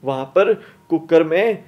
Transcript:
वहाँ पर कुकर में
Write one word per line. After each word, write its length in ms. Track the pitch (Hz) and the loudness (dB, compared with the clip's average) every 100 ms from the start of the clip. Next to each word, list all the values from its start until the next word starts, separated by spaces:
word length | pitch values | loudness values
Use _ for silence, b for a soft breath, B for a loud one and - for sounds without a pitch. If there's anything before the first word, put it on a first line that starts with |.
वहाँ 220 | 135 135 135 | -6 -8 -4
पर 280 | - 202 214 B B _ | 0 0 0 B B _
कुकर 340 | 165 160 165 | -6 2 2
में 400 | 160 165 226 208 | 2 0 0 -4